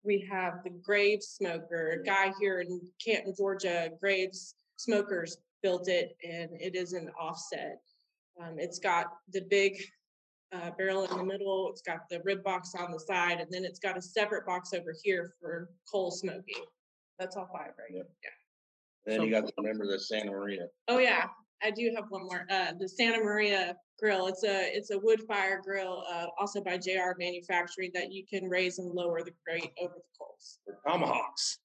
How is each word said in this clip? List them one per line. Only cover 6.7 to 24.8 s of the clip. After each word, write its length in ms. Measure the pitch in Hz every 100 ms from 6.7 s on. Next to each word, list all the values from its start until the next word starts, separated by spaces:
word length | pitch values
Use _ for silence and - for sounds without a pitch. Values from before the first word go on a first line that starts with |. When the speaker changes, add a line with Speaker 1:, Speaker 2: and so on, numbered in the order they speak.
| 185
Speaker 1:
is 180 | 175
an 160 | 180 156 -
offset. 600 | 160 - - 156 139 - _ _ _ _ _ 180
Um, 140 | 170 160
it's 180 | 175 170
got 280 | 202 170 165 - _
the 100 | 190 185
big, 240 | 202 196 196 190 _ _ _ _ _ _
uh, 160 | 180 170 165
barrel 280 | 190 190 185
in 120 | 185
the 60 |
middle, 460 | 185 196 196 190 180
it's 100 | -
got 260 | - 160 -
the 120 | 170
rib 200 | 180 196
box 300 | 196 180 170 180
on 140 | 175
the 80 | 160
side, 400 | 160 185 175 170
and 100 | 165
then 120 | 180 185
it's 140 | -
got 180 | 196 180
a 40 |
separate 440 | 180 - 208 208 -
box 280 | 180 -
over 200 | 185 170 160
here 300 | 202 185 170 -
for 280 | 160 170 180 - -
coal 200 | 202 180
smoking. 520 | - 190 - 185 202 - _ _ _ _ _
That's 180 | 185 202
all 120 | 180
five, 200 | 160 151 -
right? 100 | - 180
Speaker 2:
Yep. 140 | 175 _
Speaker 1:
Yeah. 60 | - - _ _ _ _ _ _ -
Speaker 2:
Then 120 | 110
Speaker 3:
So 40 |
Speaker 2:
you 80 | 110
got 160 | 110 104
to 60 | -
remember 300 | 107 110 101
the 120 | 95
Santa 320 | - 107 104
Maria. 360 | 98 101 95 87 _ -
Speaker 1:
Oh, 120 | 247
yeah. 280 | 254 185 185 - _ _
I 80 | 214
do 200 | 208 233 226
have 100 | 208
one 140 | 190 180
more. 200 | 180 180
Uh, 240 | 190 175 175
the 100 | 185
Santa 340 | - 233 226
Maria 520 | 214 208 208 196 180 180 _ _
Grill. 300 | 214 190 185
It's 160 | 185
a, 260 | 208 196 180
it's 160 | 208